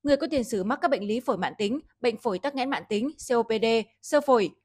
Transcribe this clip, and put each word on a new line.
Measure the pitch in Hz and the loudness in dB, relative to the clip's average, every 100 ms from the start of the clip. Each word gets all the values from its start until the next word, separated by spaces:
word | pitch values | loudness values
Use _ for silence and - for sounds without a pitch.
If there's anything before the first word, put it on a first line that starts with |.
Người | 285 277 | 2 2
có | 294 | 2
tiền | 294 | -2
sử | 226 208 | -2 -2
mắc | 196 285 | -2 0
các | 349 | 0
bệnh | 247 202 | 0 0
lý | 226 | -2
phổi | 247 196 | -2 -2
mãn | 156 - | -4 -2
tính, | 208 277 - _ | -4 -4 -8 _
bệnh | 247 214 | -2 -2
phổi | 240 180 | -4 -4
tắc | 285 269 | -4 -4
nghẽn | 262 | -4
mãn | 285 - | -4 -4
tính, | 208 262 - - | -4 -4 -8 0
C | |
O | 240 | 0
P | 233 220 | 2 0
D, | 226 226 214 _ | 2 0 -2 _
sơ | - 294 | 0 0
phổi. | 285 247 180 - | 4 4 2 -4